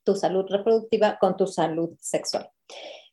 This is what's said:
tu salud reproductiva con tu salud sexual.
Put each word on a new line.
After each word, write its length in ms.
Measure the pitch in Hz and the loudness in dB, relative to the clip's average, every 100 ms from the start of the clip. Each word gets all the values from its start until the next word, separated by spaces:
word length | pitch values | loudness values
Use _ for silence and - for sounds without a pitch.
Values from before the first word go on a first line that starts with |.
| - | 0
tu 100 | - | 2
salud 300 | 165 185 190 | 2 0 0
reproductiva 680 | 196 226 226 220 214 208 - | 0 2 2 2 2 2 4
con 160 | 190 180 | 2 2
tu 120 | 190 | -2
salud 420 | - 160 160 165 - | 0 -2 0 -4 -6
sexual. 500 | - 151 - - - _ - - - - _ | -6 -4 -4 -8 -8 _ -20 -18 -16 -18 _